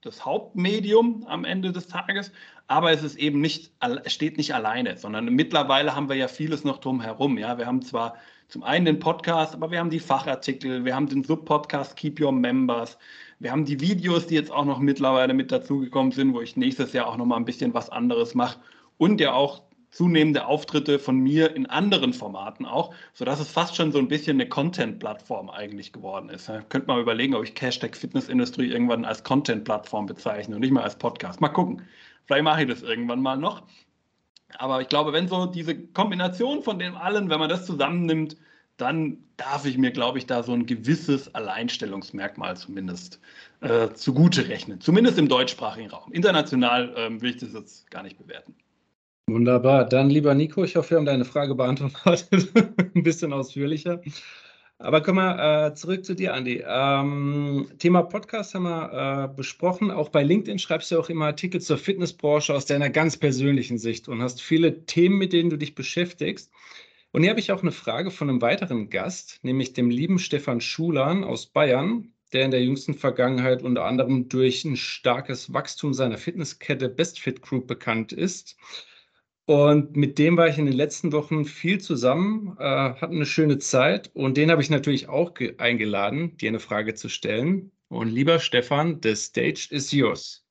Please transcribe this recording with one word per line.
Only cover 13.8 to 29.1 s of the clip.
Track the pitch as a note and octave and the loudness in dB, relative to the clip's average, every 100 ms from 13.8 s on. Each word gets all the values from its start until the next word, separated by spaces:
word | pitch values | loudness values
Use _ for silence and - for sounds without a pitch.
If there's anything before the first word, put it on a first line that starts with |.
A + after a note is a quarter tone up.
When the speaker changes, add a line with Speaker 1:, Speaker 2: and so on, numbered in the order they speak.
Speaker 1:
Videos, | E3 G3 F3 E3+ E3 | 0 0 2 0 2
die | |
jetzt | D#3+ - | -2 0
auch | - C#3+ | -2 0
noch | B2+ | 2
mittlerweile | C#3 C#3 C3+ C3 C3 | 2 2 4 4 4
mit | C3 B2+ | 2 2
dazugekommen | B2+ - C#3 C3 C3+ C3 | -2 0 -4 -2 0 2
sind, | B2+ C3+ | 2 2
wo | B2 | 2
ich | A2+ - | -4 0
nächstes | B2+ C3 B2 | 0 0 -2
Jahr | B2 A#2 | 0 -2
auch | A#2 | -2
noch | |
mal | A#2+ A#2 | 0 0
ein | A#2 | 0
bisschen | B2 - | -2 -2
was | A#2+ A2+ | -2 -4
anderes | - A#2+ A#2 A#2 | -2 0 2 0
mache | B2+ B2 - - - _ _ | 0 -2 -2 -20 -20 _ _
und | E3+ G#3 | 4 4
ja | D3 | 4
auch | B2+ C#3+ - _ _ _ | 4 0 -2 _ _ _
zunehmende | - F3 E3 D3+ C#3+ B2 | 0 4 6 6 4 0
Auftritte | D3+ - D3+ D3 C#3+ | -2 0 -2 2 0
von | - C3 | 2 2
mir | C3 D3+ D#3+ D#3+ | 4 4 4 2
in | B2+ | -4
anderen | C#3 G3+ G3 C3 | 0 2 2 0
Formaten | A#2+ G#2 F#2+ G2 - B2 | -2 -8 -10 -12 -10 -6
auch, | B2 E3 - - | -4 -4 -6 -20
sodass | - D#3 D3 | -8 -4 -4
es | D3 | -2
fast | - F3 - | -2 -2 0
schon | E3 | 0
so | C#3+ | 2
ein | B2+ | 2
bisschen | D3 D3+ C#3 | 0 0 0
eine | B2 | 0
Content-Plattform | - C#3 - A2+ G#2 A2+ G#2+ - A2 G2 | 0 -2 -2 -4 -4 -10 -10 -10 -10 -10
eigentlich | F#2+ G#2 G2+ G2+ | -14 -12 -14 -16
geworden | - F#2+ F#2+ - | -16 -12 -10 -12
ist. | F#2+ - | -16 -12
Ja, | A2 | -12
könnte | G#2+ C3 C3 | -6 -6 -2
man | B2 | 0
überlegen, | A#2 A2+ C3+ | 0 0 0
ob | B2+ | 0
ich | A2 - | -4 -6
Hashtag | C3 B2 A#2 - | -6 -4 -8 -8
Fitnessindustrie | C3 C3+ C3 B2+ B2 - B2 | -6 -6 -2 0 0 -2 -2
irgendwann | B2 A#2+ A#2 | 0 0 0
als | A#2 | -2